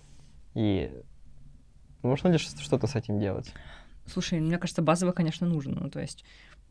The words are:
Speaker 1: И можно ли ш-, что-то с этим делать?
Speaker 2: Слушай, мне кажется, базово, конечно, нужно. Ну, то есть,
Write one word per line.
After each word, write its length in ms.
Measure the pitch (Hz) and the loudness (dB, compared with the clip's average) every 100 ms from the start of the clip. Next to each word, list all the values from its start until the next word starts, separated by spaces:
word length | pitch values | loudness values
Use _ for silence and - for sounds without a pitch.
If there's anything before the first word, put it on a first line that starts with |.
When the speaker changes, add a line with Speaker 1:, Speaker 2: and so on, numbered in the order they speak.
| - - - - - - | -20 -20 -20 -20 -8 0
Speaker 1:
И 360 | 107 95 67 62 - - - - - - - - - - | 2 2 0 -6 -16 -18 -18 -18 -18 -20 -20 -20 -20 -4
можно 260 | 123 139 185 | 0 4 6
ли 80 | 165 | 4
ш-, 200 | - - | 2 -6
что-то 280 | - 131 104 | 0 2 2
с 80 | 113 | 0
этим 240 | - 104 | 0 0
делать? 320 | 101 - - - - - - - - | 0 -2 -6 -12 -16 -18 -18 -18 -8
Speaker 2:
Слушай, 340 | 185 - 170 | -4 0 0
мне 180 | 156 170 | 2 2
кажется, 240 | 180 - | 0 2
базово, 300 | 156 170 180 | 4 4 4
конечно, 360 | 175 160 - 175 | 2 2 2 0
нужно. 320 | 160 135 123 | 0 -2 -4
Ну, 80 | 139 | -4
то 100 | 143 | -6
есть, 240 | - - - - - - - | -8 -10 -18 -20 -20 -20 -10